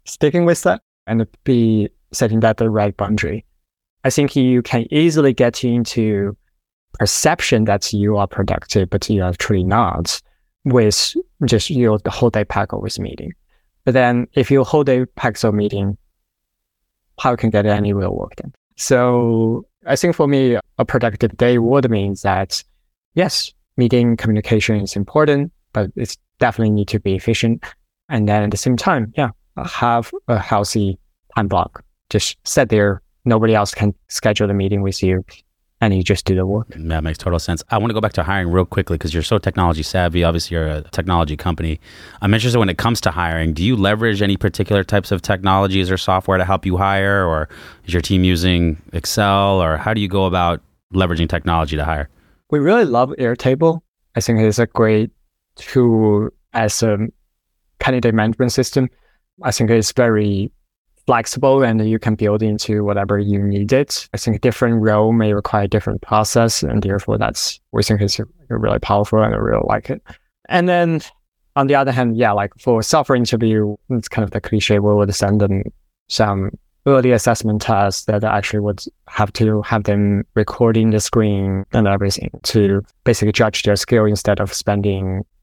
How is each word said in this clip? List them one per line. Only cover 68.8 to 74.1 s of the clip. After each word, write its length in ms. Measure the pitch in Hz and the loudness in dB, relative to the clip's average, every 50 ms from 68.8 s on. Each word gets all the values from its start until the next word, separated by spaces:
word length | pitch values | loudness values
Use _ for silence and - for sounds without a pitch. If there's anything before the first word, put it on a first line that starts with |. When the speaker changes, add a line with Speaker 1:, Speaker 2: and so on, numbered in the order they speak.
| - - 104 101 104 - - 110 110 | 0 0 0 0 2 2 2 2 2
Speaker 1:
and 120 | 110 110 | 2 0
I 40 | - | -2
really 260 | 55 - 55 - - | 0 0 0 0 0
like 240 | - - - - - | 0 -2 -2 -2 -6
it. 140 | 139 - - - - - _ _ _ _ _ - | -10 -10 -10 -18 -20 -20 _ _ _ _ _ -4
And 180 | - 180 175 180 | -2 0 2 2
then 320 | 180 175 175 170 165 156 - - _ _ _ _ _ _ _ _ _ | 2 2 2 2 0 -2 -4 -8 _ _ _ _ _ _ _ _ _
on 100 | 143 139 | -2 2
the 80 | 135 143 | 2 2
other 180 | 139 139 135 123 | 2 2 2 0
hand, 260 | 127 127 117 113 110 | 0 0 0 2 2
yeah, 140 | 123 110 104 | 2 2 2
like, 200 | 104 101 101 - _ | 0 -2 -4 -6 _
for 220 | - 131 120 113 107 | -2 0 0 2 2
software 340 | - - 156 - - 139 | 2 0 0 2 2 2
interview, 580 | 123 120 - - 113 117 110 110 110 107 104 104 - _ _ | 0 2 0 0 0 2 2 2 2 0 -2 -4 -8 _ _
it's 180 | 131 117 107 | -4 -4 -4
kind 160 | - | -4